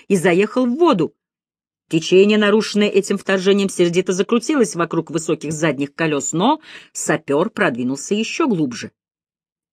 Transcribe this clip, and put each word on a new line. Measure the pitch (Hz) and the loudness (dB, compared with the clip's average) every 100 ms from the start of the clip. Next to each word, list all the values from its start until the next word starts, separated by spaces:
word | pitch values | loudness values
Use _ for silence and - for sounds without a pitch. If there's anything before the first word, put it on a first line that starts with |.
| - | -2
и | |
заехал | 190 185 175 208 254 254 | 0 2 2 0 0 0
в | 262 | 2
воду. | 339 208 151 _ _ _ _ _ _ _ - | 2 2 0 _ _ _ _ _ _ _ -4
Течение, | 160 160 185 208 214 | -4 4 4 6 4
нарушенное | 208 214 202 202 208 | 4 2 0 0 2
этим | 196 190 202 | 2 0 -4
вторжением, | - 190 185 202 196 | -2 0 2 2 0
сердито | - 175 170 185 | 0 2 2 -2
закрутилось | 180 202 233 - 302 214 170 | -2 0 0 0 0 0 0
вокруг | 165 165 165 | -2 -2 -4
высоких | 160 160 156 151 | -6 -4 -4 -4
задних | 156 160 135 143 | -2 -2 -2 -6
колес, | - 165 143 131 | -4 -2 -2 -4
но | 160 226 311 - - - | -2 0 -2 -6 -20 -18
сапер | - - 151 - 143 202 | -10 -4 -2 0 -2 -2
продвинулся | - 180 123 127 139 - | 0 -2 -2 -4 -6 -4
еще | 208 220 - 311 | -4 -4 -4 -2
глубже. | 185 139 117 107 _ _ _ _ _ _ _ _ | 0 -2 -6 -14 _ _ _ _ _ _ _ _